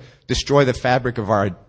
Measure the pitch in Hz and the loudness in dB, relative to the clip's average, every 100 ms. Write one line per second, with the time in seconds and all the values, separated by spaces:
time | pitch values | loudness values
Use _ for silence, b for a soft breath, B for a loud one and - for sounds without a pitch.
0 | B B B 127 - 143 135 123 127 127 | B B B -4 0 2 2 0 0 0
1 | 123 120 101 104 101 90 | -2 -4 0 0 0 -4